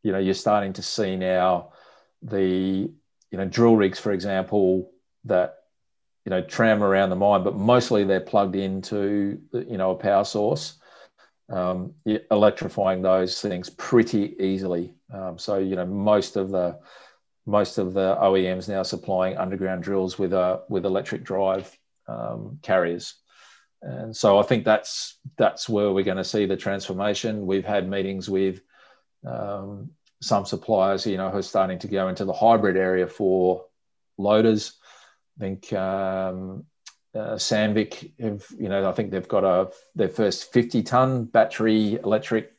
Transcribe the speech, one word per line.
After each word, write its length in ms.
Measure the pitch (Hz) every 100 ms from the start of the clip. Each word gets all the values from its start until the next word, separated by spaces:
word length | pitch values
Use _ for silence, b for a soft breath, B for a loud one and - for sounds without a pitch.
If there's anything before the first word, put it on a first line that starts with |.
You 80 | 107
know, 80 | 95
you're 140 | 95
starting 400 | 95 - 104 98
to 80 | 95
see 340 | 95 - 95 95
now 580 | 92 92 92 90 - b b b b _
the, 680 | - 101 95 92 95 95 104 - _ _ _
you 80 | 92
know, 80 | 95
drill 300 | 101 117 113
rigs, 240 | 98 -
for 140 | 107
example, 760 | 95 101 95 92 104 95 92 92 _ _ _ 113
that, 320 | 92 80 - _ _ _ _ _ _ -
you 40 |
know, 120 | 95
tram 400 | 110 - 113 107
around 280 | 101 98 98
the 60 | 92
mine, 280 | 98 98
but 120 | 95 98
mostly 500 | 104 123 120 110 98
they're 160 | 95
plugged 340 | - 107 98 95
into, 840 | 98 95 92 104 101 104 101 107 -
you 260 | 120 120 107
know, 140 | 95
a 40 | 92
power 280 | - 98
source, 540 | 101 107 104 143 - - b b b b b _ _
um, 440 | 92 90 92 90 - -
e-, 140 | 107 -
electrifying 680 | 104 104 - 95 - 95 95
those 400 | 92 92 92 -
things 280 | 104 90 90
pretty 640 | - - 123 117 107 101 -
easily. 540 | 95 95 95 87 90 - _
Um, 240 | 98 92 87
so, 200 | - 98
you 180 | 95 92
know, 100 | 90
most 520 | 101 104 104 95 101
of 120 | 95
the, 300 | 95 90 - B B B B _ _ -
most 320 | 104 - -
of 160 | 95
the 240 | 95 95 -
O 160 | 98 95
E 160 | 92
Ms 180 | 92 87
now 120 | 98
supplying 560 | 92 92 - 92 92 -
underground 460 | 92 95 95 92
drills 340 | 87 98 92 -
with 160 | 95
a, 280 | 95 90 92 -
with 160 | 101 92
electric 380 | 95 - 107
drive, 540 | - 95 95 95 98 _ _ _ -
um, 500 | 57 57 57 53 -
carriers. 520 | - 95 85 87 - - _ b b b b _
And 340 | - 127 113 110
so 240 | 110 98
I 40 |
think 220 | 101 120 110
that's, 540 | 107 - - - - 135 -
that's 340 | - - -
where 220 | 104 104
we're 120 | 95
gonna 200 | 98 92
see 220 | 92 107 98
the 120 | 95
transformation. 880 | 98 98 98 92 104 98 117 107 95
We've 200 | 98 101
had 220 | 104 92
meetings 400 | 98 95 95 92
with, 320 | 95 95 92 _ b b b b _ 135
um, 680 | 120 104 101 98 101 123 _ _ _
some 280 | - 104 98
suppliers, 580 | 98 - 104 95 98 110
you 100 | 95
know, 140 | 95
who 80 | 98
are 60 |
starting 340 | 95 101 95 92
to 100 | 101
go 200 | 98 92
into 180 | 90 95
the 80 |
hybrid 420 | 92 110 113 101 95
area 300 | 92 92 90
for 600 | - 98 92 90 92 - _ _ _ _ -
loaders. 560 | 101 107 113 107 - - b b b b _ -
I 20 |
think, 300 | 98 95 -
um, 920 | 101 95 98 95 95 95 92 95 95 - _ - _ _
uh, 220 | 110 110 110
Sandvik 840 | - 110 107 107 104 - - _
have, 240 | 113 101 - -
you 100 | 104
know, 220 | 98 98
I 40 |
think 180 | 92 104
they've 160 | 95 -
got 160 | 107
a, 280 | 95 90 95 - _
their 160 | - 95
first 420 | - 104 - -
fifty 300 | 123 120 120
ton 440 | - 123 131 127 113
battery 760 | 117 110 - 110 110 107 110
electric 480 | 98 95 - 113 107